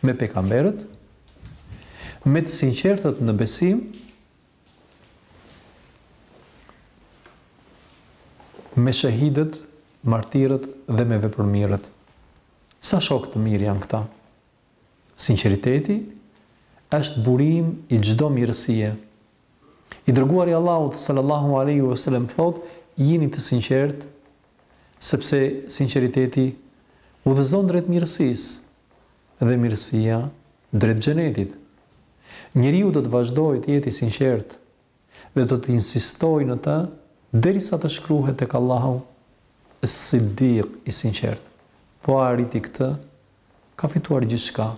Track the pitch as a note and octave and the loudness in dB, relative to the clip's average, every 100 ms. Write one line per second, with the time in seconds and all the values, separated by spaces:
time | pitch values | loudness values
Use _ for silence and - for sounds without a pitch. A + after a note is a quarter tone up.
0 | C3 B2 A2 G2 F#2+ A#2 F3 G#3 - - | 0 0 -2 -2 0 2 0 -2 -12 -20
1 | - _ _ _ - - - - - - | -20 _ _ _ -20 -20 -20 -20 -20 -20
2 | - - C#3+ D3+ E3 - C3+ A2+ F#3+ G3 | -20 -2 2 2 2 0 0 2 0 2
3 | D#3+ - A2+ G#2+ A2 - F3 A3 - - | 0 -2 0 0 0 0 2 0 -4 -16
4 | - - _ _ _ _ _ _ _ _ | -20 -20 _ _ _ _ _ _ _ _
5 | _ _ _ - - - - _ - _ | _ _ _ -20 -20 -20 -20 _ -20 _
6 | _ _ _ - - - - _ _ _ | _ _ _ -20 -20 -20 -20 _ _ _
7 | _ _ - _ _ _ _ _ _ _ | _ _ -20 _ _ _ _ _ _ _
8 | _ _ _ _ - - - - B2 B2 | _ _ _ _ -20 -20 -6 0 2 2
9 | C#3 A2+ D3 C#3 D#3 D#3 - - _ _ | 0 2 2 2 -2 -6 -18 -20 _ _
10 | A#2 A2+ G#2+ C#3 C3+ C3+ - - - A2+ | -2 -2 0 0 2 0 -4 -16 -4 0
11 | A#2+ A2 G#2+ G#2+ G2+ G2+ G2+ G2 - _ | 2 0 -2 -2 0 2 0 -2 -4 _
12 | _ _ _ _ _ _ _ _ - F#3+ | _ _ _ _ _ _ _ _ -2 0
13 | - C3 - A2 A2 G#2 G#2 F#2+ - A2 | 2 -2 -2 -2 0 0 0 -2 -4 -6
14 | A2 - _ _ _ _ _ _ _ _ | -6 -12 _ _ _ _ _ _ _ _
15 | _ - - A2 A#2 G2+ B2 C3+ D3+ G#3 | _ -6 0 2 2 0 0 0 0 -4
16 | - - _ _ _ _ _ _ _ D3+ | -4 -18 _ _ _ _ _ _ _ -4
17 | C#3 - A2+ B2+ D3 E3 E3 - - A2+ | -2 -2 2 2 2 2 0 -4 -2 0
18 | G#2+ A2+ D3+ C3 A#2+ A#2 - A2+ G#2+ G#2+ | 2 2 2 2 0 -2 -2 0 -2 -6
19 | - _ _ _ _ _ _ _ _ - | -14 _ _ _ _ _ _ _ _ -6
20 | - B2+ C3+ F3+ F3 E3 F3 E3+ D3 - | 2 2 4 4 2 2 2 2 0 -4
21 | - C3+ C#3 D3+ C#3+ C3+ C#3+ D3 C3 B2 | -2 0 2 0 2 2 2 2 2 0
22 | - B2+ A#2+ - E3+ E3+ - - - - | 0 -2 -2 0 0 -2 -12 -20 -18 0
23 | C#3 E3 C#3+ - - B2 G#2 C3 C#3+ C#3+ | 2 4 0 -2 -2 -2 0 0 0 -4
24 | - - _ _ _ _ _ _ _ _ | -14 -20 _ _ _ _ _ _ _ _
25 | - C#3+ - C#3+ C3+ C3+ - - C3+ C#3 | -2 -2 0 2 0 -2 -8 -2 0 2
26 | B2 C3 C3 C3 C3 B2+ - _ _ _ | 2 2 0 2 0 -2 -20 _ _ _
27 | _ _ - C3+ C3+ F#3+ F#3+ F3 F3 F3 | _ _ 0 2 2 2 2 0 2 0
28 | E3+ - C#3+ A#2 - - - _ _ _ | 0 0 0 0 -6 -10 -16 _ _ _
29 | _ _ _ _ A#2 B2 A#2 G#2 - A2+ | _ _ _ _ 0 2 0 -2 -2 0
30 | A2 A2+ C3+ - _ _ _ G#2+ A2 A2 | 0 0 -4 -10 _ _ _ 0 2 2
31 | B2+ D3+ E3 G#2+ G2 - - _ _ _ | 0 0 0 -2 -6 -8 -20 _ _ _
32 | _ _ - - - - B2+ E3+ G3+ D3+ | _ _ -20 -20 -4 2 2 4 2 0
33 | A#2 B2 A#2+ C3 D#3 C3 - C#3+ C3+ - | 0 0 0 0 2 0 0 0 0 -2
34 | A#2 - C3 A#2 G2+ - _ _ _ _ | -4 0 0 0 -4 -18 _ _ _ _
35 | _ - - - A#2+ B2+ B2 A#2+ G2 A#2 | _ -20 -6 0 2 0 0 0 0 0
36 | - - E3 D#3 C3 A#2+ D3 D3+ F3+ - | -2 0 0 2 0 -2 -2 -2 -2 -8
37 | _ _ _ A#2 E3 G3 - E3 D#3 - | _ _ _ 2 2 0 -2 -2 -4 -6
38 | - D3+ C3+ C3 B2 B2 B2+ B2 C3 B2+ | -2 0 0 -2 -2 0 0 0 0 -4
39 | - _ _ _ _ _ _ _ - - | -8 _ _ _ _ _ _ _ -2 -2
40 | - B2+ G#2 G2+ C3 A#2 G2+ - - - | 0 0 0 0 2 2 -2 -6 -8 -4
41 | A#2+ G2+ A2+ G#2 - _ _ _ _ _ | -4 -2 -4 -6 -12 _ _ _ _ _
42 | - C3+ B2+ B2 A#2+ A#2 G2+ - C3 C#3+ | 0 2 2 0 0 -4 -6 -4 -4 -4
43 | - _ _ _ _ _ _ - D3+ - | -10 _ _ _ _ _ _ -8 -4 -4
44 | - C#3 A2 A#2 - - A2 | 0 0 0 -2 -4 -4 -6